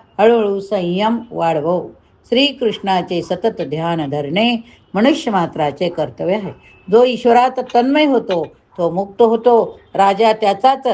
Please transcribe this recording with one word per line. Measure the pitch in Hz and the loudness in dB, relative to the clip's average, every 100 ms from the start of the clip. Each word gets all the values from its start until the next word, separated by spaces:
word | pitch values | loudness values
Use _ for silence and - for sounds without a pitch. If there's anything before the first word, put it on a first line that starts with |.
| - - | -10 2
हळूहळू | 220 233 208 196 | 4 4 2 -4
संयम | 196 202 175 180 214 233 - | -4 -4 -2 -2 -2 -2 -6
वाढवो. | 165 165 156 156 175 - - _ _ - | -4 -2 -2 -2 -4 -6 -14 _ _ -4
श्रीकृष्णाचे | 240 285 254 233 202 196 185 175 175 | 0 0 0 -4 -4 -2 -2 -2 -4
सतत | 160 180 226 - | -4 -4 -4 -4
ध्यान | 147 151 165 170 139 | -6 -6 -4 -4 -4
धरणे | 151 143 180 233 233 - _ _ | -6 -4 -2 -2 -2 -8 _ _
मनुष्य | 185 254 285 240 | 0 2 0 -2
मात्राचे | 196 160 160 147 139 175 | -2 -2 -2 -4 -2 -4
कर्तव्य | - 143 - 160 | -4 -6 -6 -4
आहे. | 208 185 - _ _ - | -4 -6 -12 _ _ 0
जो | 214 | 4
ईश्वरात | 254 233 247 233 254 254 247 240 | 4 2 2 4 2 0 -2 0
तन्मय | 254 294 302 | 2 2 2
होतो | 247 170 175 143 - _ - | 2 0 -4 -6 -12 _ -4
तो | 170 | -4
मुक्त | 175 196 196 | -2 -4 2
होतो. | 226 226 240 233 175 - _ | 2 2 2 2 2 -6 _
राजा, | 180 196 196 226 | 0 2 2 2
त्याचाच | 220 208 196 262 269 262 | 2 0 2 2 2 0